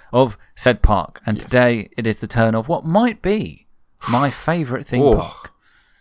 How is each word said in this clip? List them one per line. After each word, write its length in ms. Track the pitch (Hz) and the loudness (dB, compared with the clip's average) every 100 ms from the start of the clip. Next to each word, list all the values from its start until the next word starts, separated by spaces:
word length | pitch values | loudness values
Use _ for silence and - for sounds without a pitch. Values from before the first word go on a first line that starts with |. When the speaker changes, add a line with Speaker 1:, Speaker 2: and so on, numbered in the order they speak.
| - | -4
Speaker 1:
of 260 | 120 131 - _ | 0 0 -2 _
said 280 | - 127 113 | -4 0 4
park. 380 | - 98 - - - | 4 2 -2 -8 -6
And 100 | 107 | -6
Speaker 2:
Yes. 60 | - | 0
Speaker 1:
today, 420 | 123 123 117 98 - | 2 2 0 -6 -6
it 100 | 113 | -4
is 120 | 107 | -4
the 100 | 107 | -4
turn 260 | 117 113 | 0 2
of 140 | 113 120 | 0 -2
what 180 | 165 160 | -4 0
might 360 | 190 240 - | 0 0 -2
be 440 | 180 214 98 - _ _ _ _ - | -2 -2 -4 -12 _ _ _ _ -2
my 180 | 120 139 | 0 0
Speaker 2:
<sighs> 160 | - - | -2 -4
Speaker 1:
favourite 380 | 170 135 123 - | -2 -2 -6 -4
theme 160 | 123 | 2
Speaker 2:
Oh, 140 | 139 98 | 4 2
Speaker 1:
park. 340 | 82 - - _ _ _ _ _ | -2 -12 -20 _ _ _ _ _